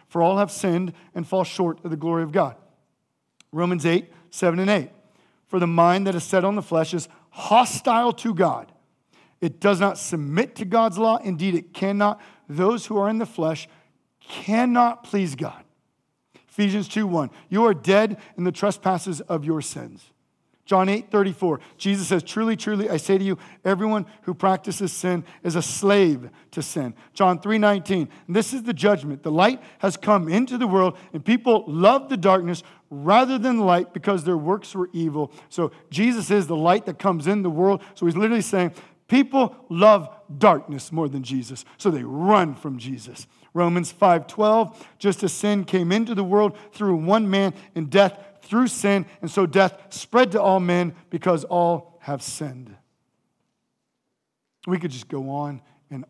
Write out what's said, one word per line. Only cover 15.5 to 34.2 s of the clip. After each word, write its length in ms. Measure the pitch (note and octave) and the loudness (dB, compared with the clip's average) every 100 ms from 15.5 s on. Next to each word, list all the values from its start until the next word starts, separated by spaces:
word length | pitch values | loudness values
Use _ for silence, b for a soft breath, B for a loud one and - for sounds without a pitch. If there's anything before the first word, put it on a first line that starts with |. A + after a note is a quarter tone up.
| - _ _ _ _ _ _ _ _ b | -12 _ _ _ _ _ _ _ _ b
Ephesians 400 | - G3+ G3+ F#3 | -2 0 0 -4
two 200 | G#3+ G3+ | -2 -2
one, 240 | E3+ C3 B B | 0 -2 B B
"You 160 | G3 A#3 | 2 2
are 80 | |
dead 440 | D#3+ D#3+ G3 A3 G#3 B - | 2 4 4 4 -2 B -6
in 80 | F3+ | -4
the 60 | |
trespasses 640 | - G3+ - F#3+ F3+ F#3+ D3+ | -2 -2 -2 -2 -2 -4 -8
of 220 | - E3 | -6 -4
your 180 | D3 D#3 | -2 -4
sins." 520 | - C3 A#2+ - _ _ _ _ _ _ - | -6 -12 -14 -18 _ _ _ _ _ _ 0
John 220 | F#3+ F#3+ | 2 2
eight 220 | G#3 - | -2 0
thirty-four, 520 | G#3 G3 E3 F3+ C#3 B B | 0 0 0 -2 -2 B B
Jesus 260 | G3 G3 E3+ | -2 -2 0
says, 160 | F3+ | -2
"Truly, 340 | - A3 A3+ A3 | -2 -4 -2 -2
truly, 360 | G#3+ G3+ G#3 | -4 -4 -2
I 60 | D#3 | -2
say 200 | F3 G3 | 0 0
to 60 | |
you, 160 | G3 F3+ B B F#3 | 0 -6 B B -2
everyone 400 | F#3+ G#3+ G#3+ - B | 0 0 -2 -4 B
who 120 | - F3+ | -10 -2
practices 580 | G3 F#3 G#3 F3+ F#3 | 0 0 -2 -6 -6
sin 320 | - F#3 F3 - B | -4 -2 -2 -6 B
is 140 | F3 E3 | -4 -4
a 80 | |
slave 640 | - - G3+ G3+ F3+ C3+ B2 - b | -4 -2 2 4 4 0 -6 -20 b
to 100 | E3 | -10
sin." 320 | C#3+ D#3+ B2 - b | -8 -6 -6 -8 b
John 260 | - F#3+ F3+ | 0 2 2
three 180 | G3+ A3 | 0 2
nineteen, 500 | G#3 G3+ D3+ F#3 C#3+ B B | 2 2 0 -2 -2 B B
"And 80 | F#3+ | -2
this 180 | - | -2
is 80 | C4+ | -4
the 120 | A3+ | -6
judgment. 500 | D#3 G3+ F#3+ C#3+ C#3 | 0 0 0 -2 -8
The 80 | D#3+ | -2
light 320 | D#3 G#3+ C4 B B | 2 2 0 B B
has 180 | G3 - | -4 -2
come 300 | G#3+ G3+ D#3+ | 2 2 2
into 320 | F#3+ B3+ B3 | 0 0 -2
the 80 | A#3 | 0
world, 280 | F#3+ F#3 F3+ B | 2 2 -2 B
and 140 | D#3+ G3 | -6 0
people 380 | A#3 B3 G#3+ G#3+ | 0 4 2 2
love 440 | D#3 G3 C4+ C4+ | 4 4 4 0
the 80 | A#3 | 0
darkness 440 | F#3+ F#3+ F3 E3+ - b - | 4 2 2 -6 -10 b -16
rather 480 | C#3+ D3+ A3 C4 C4 | -6 4 4 4 0
than 180 | B3+ A#3 | 0 2
the 60 | |
light 320 | F#3+ F3 F3+ E3+ | 4 2 0 -6
because 300 | G3+ F#3+ | -2 -2